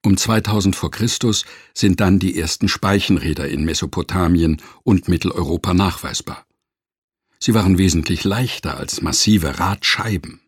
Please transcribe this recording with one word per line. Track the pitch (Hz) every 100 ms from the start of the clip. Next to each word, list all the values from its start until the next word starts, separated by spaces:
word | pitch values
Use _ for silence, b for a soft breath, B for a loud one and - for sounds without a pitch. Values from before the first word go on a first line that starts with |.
Um | 104 92
zweitausend | - 110 104 107 98
vor | 92 -
Christus | - 110 - 120 104 B B B
sind | - 104 90
dann | 98 95
die | 92 85
ersten | 78 - 98
Speichenräder | - 98 101 - 87 76 76 69
in | 71
Mesopotamien | 78 78 76 - - 92 85 87 82 78 B B
und | - 95 -
Mitteleuropa | 87 - - 73 87 -
nachweisbar. | 90 98 - - - - - _ _ _ _ _ _ _ _ _ _
Sie | -
waren | 113 95 92
wesentlich | 95 82 78 87
leichter | 98 107 127 - - -
als | - -
massive | 78 - - 104 78 67
Radscheiben. | 92 101 - - 110 95 - -